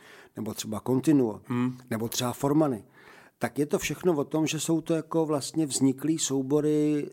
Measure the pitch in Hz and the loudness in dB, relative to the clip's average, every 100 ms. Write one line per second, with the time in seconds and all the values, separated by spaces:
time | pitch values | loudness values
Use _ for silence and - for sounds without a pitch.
0 | - - - - 107 110 110 107 - 127 | -20 -20 -18 -10 -8 -8 -8 -6 0 0
1 | 127 147 120 101 - 123 127 127 - 113 | 4 4 4 -2 -4 -2 -2 -4 -6 -4
2 | 113 - 123 117 139 147 151 113 - - | -4 -4 -4 -2 2 4 2 0 -8 -20
3 | - - - - 113 131 147 135 - 147 | -20 -20 -20 -6 -4 -2 -2 -2 -2 -2
4 | 185 156 135 156 156 156 - 165 156 165 | 0 0 0 0 0 -2 -2 -2 0 -2
5 | 156 165 156 151 - 160 156 127 135 131 | 0 -2 0 -2 -2 -2 -2 2 2 2
6 | 151 160 - 135 131 147 151 151 151 147 | 0 0 0 -2 0 2 2 2 2 0
7 | - | -2